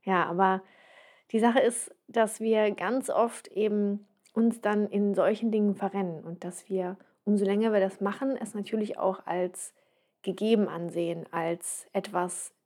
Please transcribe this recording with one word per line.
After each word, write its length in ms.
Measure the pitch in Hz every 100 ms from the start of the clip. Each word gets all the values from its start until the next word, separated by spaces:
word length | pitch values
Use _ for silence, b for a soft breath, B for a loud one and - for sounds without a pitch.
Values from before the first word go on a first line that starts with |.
Ja, 200 | - 185
aber 380 | 165 175 190 190 B B B B B B B
die 80 | 226
Sache 220 | 233 240
ist, 340 | 226 240 - - -
dass 320 | 226 214 -
wir 300 | 220 220 214
ganz 380 | 208 185 262 262
oft 380 | - 233 - -
eben 580 | 190 214 208 202 202 - _ _
uns 260 | - 233 226
dann 280 | 208 208 208
in 260 | 202 202
solchen 360 | 190 180 214 226
Dingen 240 | 214 208
verrennen 480 | 196 196 196 185 156
und 220 | 165 175
dass 240 | 180 175 -
wir, 280 | 190 180 190 b b
umso 200 | - 208
länger 280 | 196 202 226
wir 80 | 214
das 200 | 190 190
machen, 360 | 196 208 269 269
es 180 | 208
natürlich 440 | 214 202 220 214 -
auch 280 | - 190 -
als 480 | 175 180 - - _ _ _ _ _
gegeben 460 | - - 214 220 202
ansehen, 580 | 165 170 170 170 170 -
als 560 | 170 165 170 - - -
etwas, 600 | 196 196 180 180 - - _